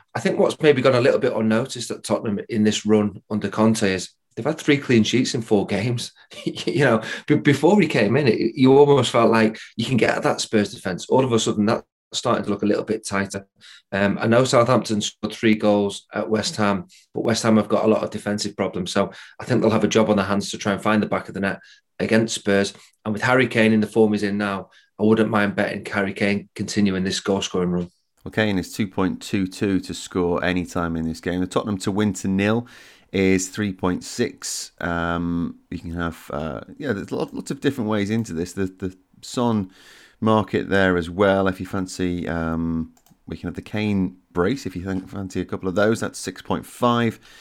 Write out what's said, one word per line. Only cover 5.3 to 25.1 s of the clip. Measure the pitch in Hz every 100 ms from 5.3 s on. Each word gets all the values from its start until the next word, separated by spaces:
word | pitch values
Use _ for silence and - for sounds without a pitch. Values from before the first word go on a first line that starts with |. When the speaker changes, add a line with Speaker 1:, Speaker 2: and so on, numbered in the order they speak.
Speaker 1:
in | 131
four | - 104 90
games. | 98 123 120 - _
<laughs> | _ -
You | - - - 160
know, | 135 110 - - -
b-, | 151
before | 147 - 160 208
he | 165
came | 131 104 135
in, | 135
it, | - -
you | - 127 139
almost | 143 139 117
felt | 120 113
like | 113 110 - - -
you |
can | - 131
get | - -
at |
that | 147 -
Spurs | - 107 101
defence. | - 95 87 -
All | 131
of | 127
a | 113
sudden, | - 107 104
that's | - - _ _
starting | - 127 104
to | 104
look | 98
a | 104
little | 98
bit | 92 104 -
tighter. | 98 98 98 - _ - - -
Um, | 98 101 101
I | 110
know | 117
Southampton | 127 127 120 120 - 104
scored | - - 107
three | - 113
goals | 107 107 101 101 - -
at | 107 107
West | 107 101 -
Ham, | 101 98 - _ _
but | -
West | 120 110
Ham | 117 107
have | 104
got | 104
a | 110
lot | 104
of | -
defensive | 107 104 104 101 -
problems. | 95 90 90
So | 101 95 - - -
I |
think | - 117
they'll | 110
have | 110
a | 107
job | 113 107
on | 98
their | 95
hands | 101 -
to | -
try | 107
and | 95
find | 107 107
the | 98
back | 95 -
of |
the | 98
net | 98 90 - - _ -
against | 104 110 110
Spurs. | - 101 98 98 - - _
And | 110
with | 107
Harry | 123 131 120
Kane | 120 110
in | 110
the | 107
form | 117 110
he's | 104
in | 101 101
now, | 101 95 90 _ _ -
I |
wouldn't | 107